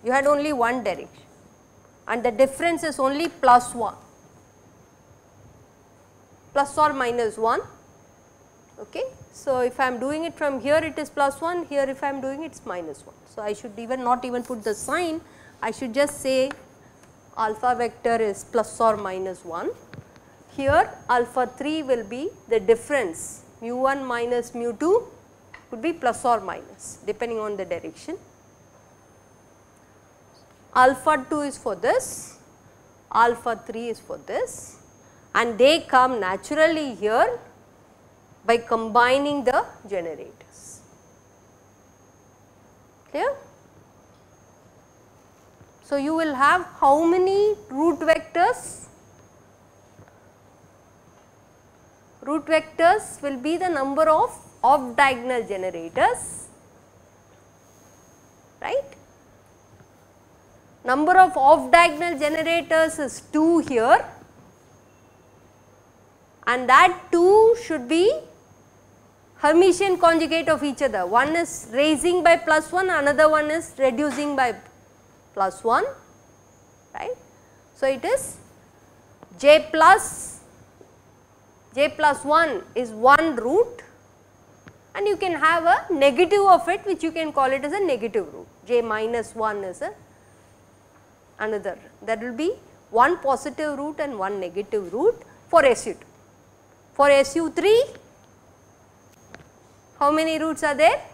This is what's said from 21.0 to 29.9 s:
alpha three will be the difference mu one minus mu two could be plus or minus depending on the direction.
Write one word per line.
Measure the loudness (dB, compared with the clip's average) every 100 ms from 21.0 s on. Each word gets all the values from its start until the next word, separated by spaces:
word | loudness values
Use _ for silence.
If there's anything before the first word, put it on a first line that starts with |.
| -2
alpha | 0 0 -2 -4 -4
three | -6 -6
will | -2 -2
be | -2 -8 -10 -12 -4
the | -2
difference | 2 0 0 -4 -2 -8 -14 -18 -20 -14
mu | -10
one | -2 -2 -2 -6
minus | -6 -4 -4 -6
mu | -8 -8
two | -4 0 0 -2 -20 _ _ _ -20 _
could | -8
be | -8
plus | -4 -4 -2
or | -2 -2
minus | -2 -12 -16 -20 -20 -14
depending | -10 -8 -8 -8
on | -8 -8
the |
direction. | -8 -10 -10 -16 -14 -14 -16 _ _ _ _ _ _ _ _ _ _ _ _ _ _ _ _